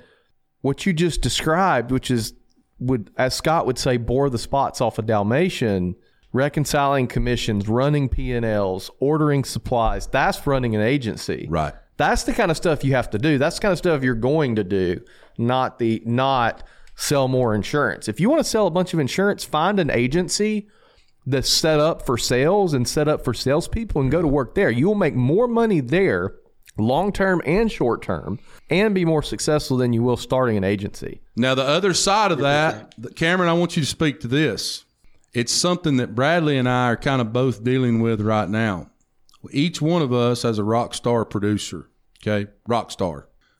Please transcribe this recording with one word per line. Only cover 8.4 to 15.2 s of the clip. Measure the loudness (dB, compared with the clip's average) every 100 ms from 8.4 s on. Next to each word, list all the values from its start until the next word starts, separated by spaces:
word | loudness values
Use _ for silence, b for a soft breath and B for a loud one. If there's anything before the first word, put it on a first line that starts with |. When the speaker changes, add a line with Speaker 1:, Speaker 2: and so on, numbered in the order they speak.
| 0
Speaker 1:
Ls, | 0 0 -4 -8 -2
ordering | 0 2 2 2
supplies, | 0 -6 -2 0 0 -2 -2
that's | 0 0 0 -2
running | 0 0 2
an |
agency. | 2 2 -2 -6 -6 -6 -4
Speaker 2:
Right. | -2 -2 -6 -12 -2
Speaker 1:
That's | 0 2
the | 0
kind | 0 0
of | 0
stuff | 0 0
you | 2 0
have | 0
to | -2
do. | 0 2
That's | 0 0
the |
kind | 0
of | 0
stuff | 0 0
you're | 0 0
going | 0 0 0 0
to |
do, | 0 0 0 -2 -8 b